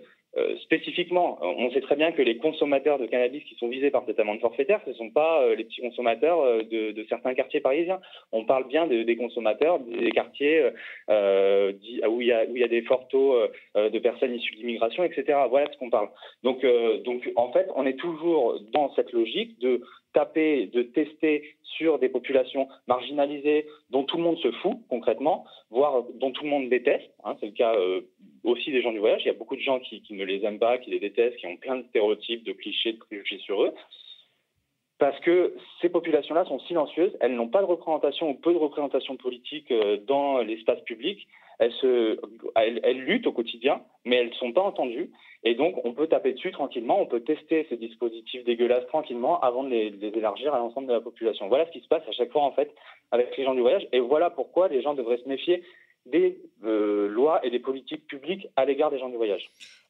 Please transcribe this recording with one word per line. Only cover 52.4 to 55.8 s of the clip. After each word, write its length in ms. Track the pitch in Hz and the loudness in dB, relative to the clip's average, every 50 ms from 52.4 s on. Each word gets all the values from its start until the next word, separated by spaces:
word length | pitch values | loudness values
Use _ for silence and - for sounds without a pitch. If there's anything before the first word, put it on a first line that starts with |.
en 100 | 143 135 | 0 0
fait, 180 | 127 - 135 - - - - - - _ _ - | 0 -2 -4 -4 -6 -20 -20 -20 -20 _ _ -2
avec 260 | - 120 123 - - | 0 0 0 0 -2
les 80 | - 135 | -4 -2
gens 100 | 135 131 | 0 2
du 60 | 127 | 4
voyage. 260 | 117 127 180 196 170 - | 4 4 4 2 0 0
Et 60 | - 127 | 0 0
voilà 320 | 123 120 147 156 175 170 | 2 4 2 2 2 2
pourquoi 380 | - - 120 - - 170 185 190 | 0 -4 -6 -2 2 2 2 4
les 140 | 147 127 | 2 0
gens 120 | 120 147 147 | 0 0 -2
devraient 240 | 135 120 113 123 120 | -2 -2 -2 -2 -2
se 100 | 120 135 | -2 -6
méfier 360 | 135 131 - 170 180 175 175 - - - | -6 -4 0 0 0 0 -2 -12 -20 -20